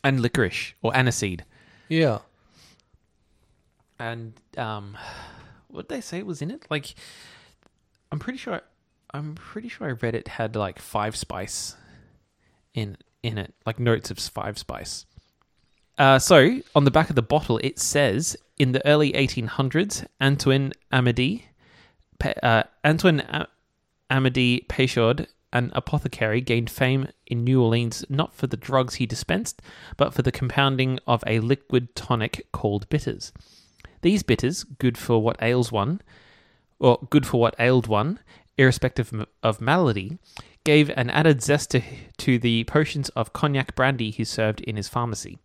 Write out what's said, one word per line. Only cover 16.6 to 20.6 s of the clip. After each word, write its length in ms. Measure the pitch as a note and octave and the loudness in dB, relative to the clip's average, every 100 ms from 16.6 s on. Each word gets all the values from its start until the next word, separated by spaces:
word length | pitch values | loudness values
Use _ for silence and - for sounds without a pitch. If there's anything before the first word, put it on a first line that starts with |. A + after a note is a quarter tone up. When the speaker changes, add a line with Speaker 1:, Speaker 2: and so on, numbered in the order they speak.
| - D3+ | 0 2
Speaker 1:
on 100 | C#3 | 4
the 60 | |
back 180 | D#3 E3 | 4 2
of 40 | D3 | 0
the 60 | |
bottle, 380 | - D3+ - - | 0 -2 0 -2
it 180 | C3+ - | -2 -4
says, 560 | - D3 C3+ G2+ E3+ - _ _ | -2 2 2 0 -4 -8 _ _
"In 140 | C3 | 0
the 140 | C3 D3 | 2 4
early 280 | D3+ D3 - | 4 4 2
eighteen 300 | C3 - A2+ | 0 -2 -6
hundreds, 580 | - C3 D#3 G3+ - - _ | -2 0 0 -2 -6 -12 _
Antoine 540 | C3+ C#3 C#3 C3+ | 2 2 2 2